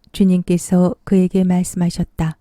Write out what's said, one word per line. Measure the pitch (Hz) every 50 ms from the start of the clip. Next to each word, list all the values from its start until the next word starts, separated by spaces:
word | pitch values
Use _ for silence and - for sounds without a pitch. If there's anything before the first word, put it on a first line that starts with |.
| _ -
주님께서 | - - 202 190 185 180 175 - 180 175 - - 185 180 180 180 - _ -
그에게 | - 202 190 185 180 - 190 185
말씀하셨다. | 180 180 180 180 - - 180 175 175 - - 170 - _ - 160 160 160 _